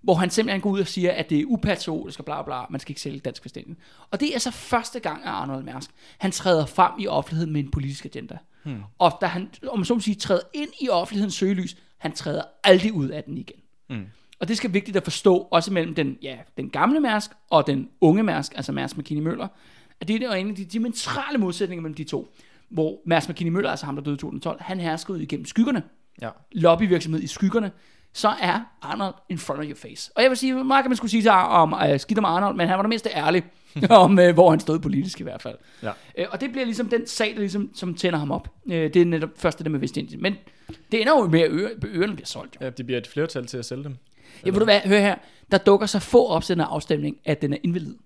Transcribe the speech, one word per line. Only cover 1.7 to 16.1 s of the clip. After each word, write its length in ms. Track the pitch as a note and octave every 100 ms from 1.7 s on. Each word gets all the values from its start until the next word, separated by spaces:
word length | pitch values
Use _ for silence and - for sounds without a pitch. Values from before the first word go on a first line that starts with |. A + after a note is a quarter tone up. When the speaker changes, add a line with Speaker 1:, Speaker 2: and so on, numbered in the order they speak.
| F3+ - D#3 - D#3+
Speaker 1:
og 60 | D3+
bla 160 | C#3+
bla, 120 | D3 B2+ A#2
man 100 | B2+
skal 120 | -
ikke 100 | C#3+
sælge 180 | C#3+ C#3
dansk 260 | C3+ - -
Vestindien. 320 | - - E3+ - - -
Og 80 | F#3+
det 160 | D4 B3+
er 40 |
så 120 | B3
første 480 | - - A#3+ A3+ B3
gang, 240 | F3 D3+
at 60 | C4+
Arnold 340 | G2 C#3 C3+
Mærsk, 260 | B2+ B2+ - _ - -
han 140 | F#3+
træder 340 | - F#3+ E3 C#3+
frem 260 | - F3+ -
i 80 | G3
offentligheden 460 | D3+ C#3 D#3+ E3
med 100 | D3+
en 80 | C#3
politisk 340 | D#3 C#3 C#3 -
agenda. 320 | C3 B2 - _ _
Speaker 2:
Hmm. 180 | D3+ A#2+ G2+ _
Speaker 1:
Og 180 | F3 -
da 40 | F3+
han, 240 | E3+ G3+ - C4
om 100 | A3+
man 60 | E3+
så 80 |
må 60 | A#3+
sige, 160 | G#3 G3+
træder 260 | - F3+ -
ind 160 | D4 F#4+ -
i 80 | C4
offentlighedens 440 | F#3 F#3 G#3 G3+
søgelys, 440 | - F#3+ G3 F3+ - _ _
han 140 | -
træder 300 | - - D#3 - _
aldrig 300 | G3+ F#3+ G3+
ud 160 | G#3 C3+
af 140 | D3+
den 140 | D3 C#3+
igen. 180 | - - _ _ _
Speaker 2:
Hmm. 160 | A#2+ G2 - _ -
Speaker 1:
Og 80 | E3+
det 100 | A3
skal 160 | A#3+
vigtigt 240 | F#3+ G3 G3
at 60 |
forstå, 340 | F3 - G#3 F3+ -
også 220 | F3 E3
mellem 220 | F#3+ E3+ D#3+
den, 220 | C#3+